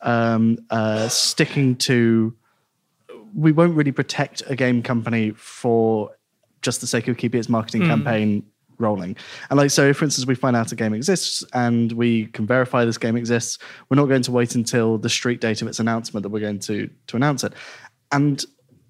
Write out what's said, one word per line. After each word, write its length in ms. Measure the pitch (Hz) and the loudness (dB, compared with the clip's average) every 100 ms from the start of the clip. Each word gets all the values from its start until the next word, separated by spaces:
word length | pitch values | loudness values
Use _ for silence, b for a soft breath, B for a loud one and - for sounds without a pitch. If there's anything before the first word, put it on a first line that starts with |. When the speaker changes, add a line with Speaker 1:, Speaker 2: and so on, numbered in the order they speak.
Speaker 1:
um, 560 | - 117 117 113 113 113 - | 0 2 2 4 2 2 -2
uh, 380 | 113 110 107 113 | -2 0 0 -2
sticking 680 | - - - 156 147 131 127 | 0 0 0 0 2 0 0
to. 560 | - 123 117 113 110 - _ _ _ _ _ _ - - - | 0 2 4 4 0 -4 _ _ _ _ _ _ -20 -20 -12
We 200 | - 156 | 0 4
won't 200 | 151 175 156 | 6 4 4
really 180 | 143 | 0
protect 500 | 127 135 - 139 - - | 0 -4 -4 -6 -6 -6
a 80 | 123 | -2
game 260 | 127 123 | 0 0
company 480 | 117 120 113 113 107 104 | 0 -2 0 0 -2 -4
for 760 | - - 123 117 113 110 104 - _ _ _ _ | -12 -6 0 2 2 0 -4 -12 _ _ _ _
just 200 | - - | -6 -4
the 60 | 127 | -4
sake 200 | 120 120 | -4 -2
of 80 | 120 | -2
keeping 240 | 123 123 | -2 -2
its 80 | 110 | 0
marketing 340 | 117 110 117 | -2 -2 0
Speaker 2:
Mm. 40 | 170 | 2
Speaker 1:
campaign 560 | 151 120 110 107 104 - _ _ - | 2 0 0 0 -2 -4 _ _ -4
rolling. 380 | 113 101 90 95 B B B | -2 -2 -6 -10 B B B
And, 80 | 139 | 2
like, 140 | 139 | 4
so 160 | 147 139 | 4 4
if, 100 | 139 | 4
for 80 | 156 | 0
instance, 220 | 131 127 | -2 -2
we 80 | 123 | -2
find 200 | 135 117 | 0 0
out 140 | 113 | -2
a 20 | 117 | -2
game 180 | 110 | -2
exists 500 | 107 156 180 - - - | -2 -2 -2 -2 -6 -6
and 400 | 127 120 117 117 | -2 0 2 0
we 320 | 117 120 113 110 | 0 2 2 -2
can 180 | - 107 | -4 0
verify 380 | 127 123 127 117 | 0 2 2 0
this 120 | 113 | 0
game 180 | 117 117 | -2 -2
exists, 420 | 117 120 - - B B B | 0 -2 -2 -10 B B B
we're 60 | 135 | 2
not 100 | 143 | 4
going 140 | 135 | 2
to 80 | 123 | 2
wait 240 | 123 120 123 | 0 0 0
until 420 | 113 123 113 110 | 0 2 2 0
the 120 | 113 | 0
street 300 | - 123 117 | -2 -2 -2
date 200 | 113 107 | -2 -2
of 60 | 113 | -4
its 100 | - | -2
announcement 440 | 117 117 117 107 | -2 -2 -4 -8
that 60 | 101 | -6
we're 120 | 107 | -4
going 180 | 107 101 | -4 -6
to, 300 | - 104 107 - - | -6 -6 -6 -12 -6
to 80 | 117 | 0
announce 280 | 147 131 - | 0 0 -4
it. 80 | - B B B B - | -8 B B B B -4
And 320 | 143 147 135 - _ _ _ | 0 2 0 -6 _ _ _